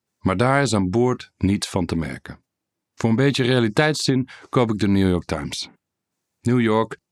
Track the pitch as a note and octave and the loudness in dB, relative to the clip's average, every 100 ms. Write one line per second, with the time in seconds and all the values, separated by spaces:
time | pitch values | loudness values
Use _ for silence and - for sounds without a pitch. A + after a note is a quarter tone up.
0 | _ _ G2 F#2+ B2+ C#3 B2+ G#2+ F#2 A#2 | _ _ -4 0 2 2 2 0 0 0
1 | B2 B2 - - F#2+ G2+ - G2 E2+ E2 | 0 -2 -10 -4 -2 -2 -2 -4 -2 -4
2 | D2 B1+ - - _ _ _ _ _ - | -4 -10 -16 -20 _ _ _ _ _ -4
3 | A2+ A2+ C#3 B2+ B2 B2+ A2+ B2+ D3+ D3+ | -2 2 0 0 0 2 2 2 0 0
4 | - C3 C3 - - C3 A2+ G#2 G#2 G2 | 0 0 -2 -12 -4 0 0 0 2 4
5 | F#2+ F2 - D#2 D2+ - - _ _ _ | 4 2 -2 -8 -8 -10 -14 _ _ _
6 | _ _ _ _ A#2 B2 A2 A2 A2 - | _ _ _ _ -2 2 2 2 0 -8
7 | _ | _